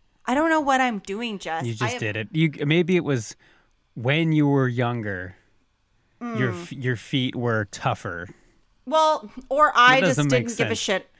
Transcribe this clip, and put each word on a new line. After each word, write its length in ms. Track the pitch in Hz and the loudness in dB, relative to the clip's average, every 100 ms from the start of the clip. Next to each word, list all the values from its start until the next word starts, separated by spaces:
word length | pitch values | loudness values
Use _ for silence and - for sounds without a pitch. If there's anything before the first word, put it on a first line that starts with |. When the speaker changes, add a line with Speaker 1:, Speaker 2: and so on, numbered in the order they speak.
| _ _ - | _ _ -2
Speaker 1:
I 80 | |
don't 140 | 262 330 | 0 2
know 100 | 320 | 2
what 200 | 277 262 | 2 2
I'm 180 | 254 208 | 2 -2
doing, 380 | - 202 240 196 | -6 -8 -6 -8
Jess. 260 | 170 160 123 | -8 -6 -6
Speaker 2:
You 60 | |
Speaker 1:
I 20 | 110 | -4
Speaker 2:
just 160 | 107 | -4
Speaker 1:
have 60 | - | -2
Speaker 2:
did 160 | 107 107 | -4 -4
it. 120 | 107 | -4
You, 180 | 156 160 - 147 | 0 0 0 0
maybe 300 | 165 170 180 | 2 2 0
it 80 | |
was 320 | 147 131 113 - _ _ _ _ _ | 0 -2 -4 -14 _ _ _ _ _
when 380 | - 120 151 165 | -6 -2 0 2
you 140 | 156 143 | 4 4
were 200 | 139 127 | 4 2
younger, 680 | 120 123 120 107 92 90 - _ _ _ _ _ _ _ _ | 0 -2 -2 -6 -8 -10 -16 _ _ _ _ _ _ _ _
your 320 | 240 226 127 | -10 -4 -4
Speaker 1:
Mm. 100 | 113 | -4
Speaker 2:
f-, 100 | 175 | -12
your 240 | 135 127 117 | -8 -4 -4
feet 380 | - 139 127 127 | -4 -4 -2 -4
were 300 | 120 110 104 | -2 -2 -4
tougher. 580 | - 135 113 104 85 90 - _ _ _ _ - | -4 -4 -4 -6 -10 -12 -16 _ _ _ _ -2
Speaker 1:
Well, 440 | 311 311 311 208 - - | 2 4 2 -4 -18 -4
or 240 | 277 302 | 2 4
I 260 | - 247 262 | 6 6 6
Speaker 2:
That 60 | 185 | 4
Speaker 1:
just 100 | - | 2
Speaker 2:
doesn't 120 | 147 | 2
make 140 | 127 233 | 2 0
Speaker 1:
didn't 120 | 226 | -2
give 80 | 226 | -2
a 20 | |
Speaker 2:
sense. 80 | 220 | -2
Speaker 1:
shit. 320 | - 190 - _ | -2 -4 -4 _